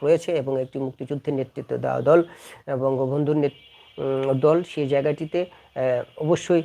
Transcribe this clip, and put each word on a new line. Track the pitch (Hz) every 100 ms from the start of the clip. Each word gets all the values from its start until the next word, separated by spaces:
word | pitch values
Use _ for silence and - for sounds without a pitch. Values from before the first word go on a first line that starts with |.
রয়েছে | 143 165 175
এবং | 160 131 131
একটি | 127 139
মুক্তিযুদ্ধের | 131 - 127 143 -
নেতৃত্ব | 135 131 147 - 127
দেওয়া | 131 127
দল, | 127 170 170 - - - -
বঙ্গবন্ধুর | 131 135 131 131 143 143 151
নেত-, | 143 - - - - -
উম, | 135 135 135
দল, | 135 151 165
সেই | 175 160 139
জায়গাটিতে, | 139 147 143 156 175
আহ, | 180 - _ - 131 123 - -
অবশ্যই | 156 180 - 175